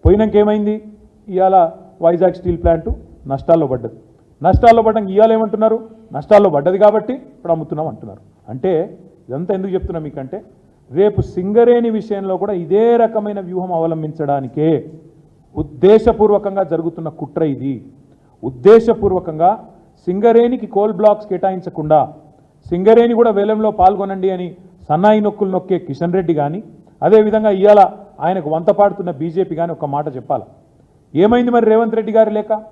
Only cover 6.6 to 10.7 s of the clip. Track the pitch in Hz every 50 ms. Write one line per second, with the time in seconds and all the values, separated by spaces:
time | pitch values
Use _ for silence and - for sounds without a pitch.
6.6 | 139 170 185 196 214 208 208 220 214 214 254 269 - - - _ _ 175 165 160
7.6 | 156 156 160 147 160 156 113 - - 110 95 - _ _ _ _ _ - 113 131
8.6 | 135 185 180 156 175 214 - - - - _ _ _ - 120 139 175 175 202 190
9.6 | 190 196 180 190 - - 185 165 156 147 - 143 135 135 - 208 220 - _ _
10.6 | _ _